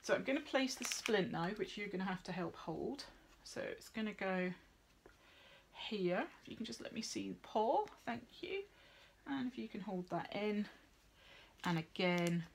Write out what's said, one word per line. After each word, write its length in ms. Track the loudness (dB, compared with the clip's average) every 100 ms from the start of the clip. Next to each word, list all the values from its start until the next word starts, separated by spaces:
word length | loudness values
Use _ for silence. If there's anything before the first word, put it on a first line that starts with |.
So 120 | 2
I'm 100 | 2
gonna 160 | 4 0
place 360 | 2 2 2 0
the 100 | -2
splint 460 | -2 2 4 4
now, 180 | 2 0 0
which 220 | -4 -4
you're 100 | -6
gonna 160 | -2
have 200 | -2 -4
to 80 | -4
help 240 | -4 -4 -6
hold. 500 | -6 -4 -4 -4 -10 -16 -20 -20
So 180 | -12 -6
it's 280 | -4 -6 -8
gonna 240 | -4 -4
go 380 | -2 0 2 2 -2 -12 -20 -20 -20 -20 -20 -20 -20 -20 -20 -20
here. 500 | -10 -4 2 4 4 0 -4
If 60 | -14
you 60 | -8
can 100 | -8
just 160 | -6
let 120 | -6
me 80 | -4
see 280 | -4 -2 -4
the 60 | -6
paw, 500 | -2 2 4 4 2 -4 -6
thank 180 | -6 -8 -12
you. 200 | -6 -4 -6 -12 -20 -20 -20 -20 -4
And 240 | -2 -2
if 60 | -2
you 100 | -6
can 140 | -6
hold 280 | -4 -4 -2
that 220 | -2 -2 0
in, 320 | 2 2 0 -6 -20 -20 -20 -20 -20 -20 -20 -6
and 160 | 2 2
again 640 | 2 2 4 6 6 2 0